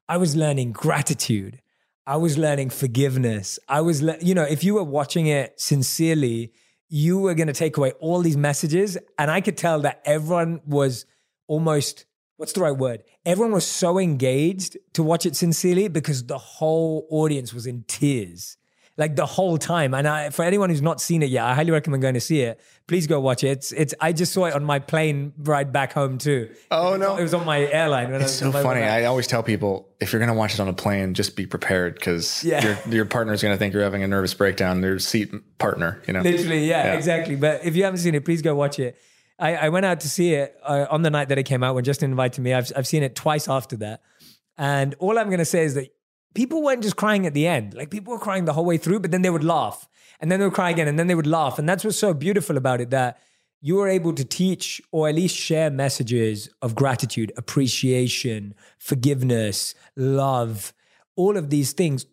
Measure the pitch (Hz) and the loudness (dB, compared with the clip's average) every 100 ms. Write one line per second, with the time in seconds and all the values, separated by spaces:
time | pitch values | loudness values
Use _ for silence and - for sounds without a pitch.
0 | - 175 180 151 160 139 123 107 156 147 | -4 0 2 2 2 0 -2 -2 0 0
1 | - 151 - 104 98 120 _ _ _ _ | 0 -2 -2 -2 -4 -14 _ _ _ _
2 | - 151 170 143 151 143 131 - 135 117 | -4 0 0 2 0 0 -2 -2 -2 2
3 | 139 131 120 104 92 - - 143 165 147 | 2 2 0 -2 -6 -12 -2 0 2 2
4 | 156 160 175 185 147 151 185 208 160 143 | 0 0 2 2 2 2 2 2 0 -2
5 | 143 175 156 143 127 - - 143 127 - | 0 0 2 2 -2 -6 0 0 0 0
6 | 165 160 127 117 117 _ _ _ _ 151 | 2 2 0 -2 -6 _ _ _ _ 0
7 | 160 190 190 160 156 131 160 151 135 - | 2 2 2 0 0 0 -2 0 0 0
8 | 160 180 170 143 147 143 160 170 202 180 | -2 0 2 2 0 0 0 0 0 -4
9 | - - 147 175 202 160 170 156 143 - | -10 -2 0 2 0 -2 0 2 0 -2
10 | 147 151 151 175 165 165 147 143 139 120 | 0 0 2 0 0 -4 -2 2 2 0
11 | - _ _ _ - 156 160 151 135 - | -10 _ _ _ -4 0 2 0 -2 -8
12 | - _ _ _ 156 196 165 135 131 113 | -20 _ _ _ -6 0 0 2 -2 -4
13 | - _ 170 185 226 190 - - 175 185 | -12 _ 0 2 2 2 0 0 2 2
14 | 180 139 131 131 160 190 180 - - - | 2 2 2 2 0 -2 -8 -12 -6 -2
15 | 160 170 175 - 175 160 185 180 208 156 | 2 2 0 0 0 2 2 2 2 -2
16 | 151 131 123 135 - - 156 160 160 156 | -2 -4 -6 -10 -12 -4 0 2 0 -2
17 | - 156 156 143 120 120 120 123 - - | -2 0 0 0 -6 -10 -10 -10 -10 0
18 | 143 131 92 87 - - _ _ _ - | 0 0 -4 -12 -18 -18 _ _ _ -4
19 | 156 143 147 - 190 160 - 170 139 131 | -2 0 -2 0 0 0 0 0 2 2
20 | 147 151 147 139 170 208 185 151 156 139 | 0 0 -4 -2 0 2 2 2 0 -2
21 | - 165 143 127 120 127 165 156 147 135 | -2 0 2 2 2 2 4 2 0 0
22 | 131 123 - 156 117 110 _ _ - 180 | 0 0 0 0 0 -4 _ _ -2 -2
23 | 156 151 131 123 139 135 - 135 147 - | 2 2 2 2 0 -2 -6 -2 -2 0
24 | 160 165 180 190 175 143 147 143 135 160 | 0 0 0 0 0 0 0 -2 0 0
25 | 156 143 147 151 147 143 139 139 135 151 | 0 -2 -6 -6 0 0 0 -2 -2 -2
26 | 139 131 143 135 113 - _ 165 180 190 | -2 -2 0 0 -2 -12 _ 0 2 2
27 | 196 185 165 175 165 147 143 151 160 131 | 0 0 0 0 0 0 2 2 2 0
28 | 123 135 135 131 135 139 131 123 110 113 | -2 -2 -2 0 0 2 2 2 2 2
29 | 120 127 113 117 113 107 104 95 - _ | 2 0 0 0 0 0 0 -2 -8 _
30 | 104 110 117 110 107 104 95 92 104 101 | -2 2 2 2 0 0 -2 0 0 0
31 | 95 90 98 - 90 82 - 92 87 82 | 0 -2 -2 -4 -6 -6 0 0 0 -2
32 | 95 85 - - 165 151 110 101 113 113 | -2 -2 -2 -2 -2 0 0 -2 -2 0
33 | 101 123 110 104 104 98 101 101 101 101 | 0 -2 0 0 0 2 0 2 0 0
34 | 95 98 92 - 98 92 92 92 92 95 | 0 0 0 2 2 2 0 2 0 0
35 | - 113 101 101 - _ 143 - 117 - | 0 0 -2 -8 -16 _ -2 0 -2 -4
36 | - - 180 175 170 156 151 165 180 165 | -4 0 0 0 0 0 2 2 2 0
37 | 156 165 165 139 151 147 170 160 190 185 | 0 -2 -2 0 0 0 -2 0 0 0
38 | 175 147 143 170 156 143 143 143 123 - | 0 0 0 -2 0 0 -2 -2 -6 -8
39 | _ _ _ - 156 165 156 175 190 165 | _ _ _ -4 -2 2 2 2 2 0
40 | 143 - 175 147 139 - 143 143 143 156 | -2 0 2 2 0 -6 -2 0 2 2
41 | 165 147 135 135 131 127 127 127 127 139 | 2 2 2 0 2 2 2 0 0 0
42 | 139 131 127 127 123 127 120 139 127 156 | 0 2 0 0 0 0 0 -4 0 0
43 | 135 - 156 151 - 131 - 110 107 110 | 0 -2 0 0 0 -4 -4 -8 -8 -10
44 | _ _ - _ _ - 143 139 139 135 | _ _ -20 _ _ -6 -2 0 0 -2
45 | 190 226 208 185 160 180 156 135 131 _ | 0 0 2 0 2 2 2 0 -6 _
46 | _ _ _ 202 262 320 294 254 208 - | _ _ _ -2 0 2 2 2 0 0
47 | 208 202 180 143 165 147 104 107 147 208 | 2 2 2 2 2 0 -4 -10 -10 -10
48 | 202 226 214 190 165 147 175 165 160 208 | -8 -8 -4 -2 0 0 2 0 2 0
49 | 180 180 185 165 160 160 110 - - _ | 0 0 2 2 2 2 0 -6 -18 _
50 | - _ 160 190 196 190 180 165 151 151 | -20 _ -2 2 2 2 0 2 0 0
51 | 175 170 151 160 143 139 151 190 214 - | 2 2 2 2 0 0 0 0 -2 0
52 | 208 151 160 202 - 139 131 123 120 131 | 0 0 0 0 0 0 0 0 0 0
53 | 123 - _ _ _ _ 143 190 196 190 | 0 -4 _ _ _ _ -2 0 2 2
54 | 165 139 127 - 185 175 - - - 160 | 0 -2 -4 0 0 0 -6 -10 -4 0
55 | 151 156 180 - - 160 156 135 139 - | 2 2 0 -2 0 0 2 0 -2 -2
56 | 113 123 110 104 - _ 123 110 139 120 | -2 0 0 -2 -10 _ -6 0 0 0
57 | 120 - 107 - - - 131 - 131 127 | -2 -4 -6 -6 -4 0 0 0 0 2
58 | 127 - 127 107 104 - - _ - 139 | 0 -2 -4 -6 -10 -16 -20 _ -4 0
59 | 135 135 127 117 107 95 - - _ - | 2 2 2 2 0 -2 -6 -10 _ -4
60 | 131 135 135 127 117 107 - - _ _ | 0 2 2 0 -2 -6 -10 -16 _ _
61 | _ - 190 202 147 147 131 - 170 131 | _ 0 2 2 0 0 0 0 0 0
62 | - | -6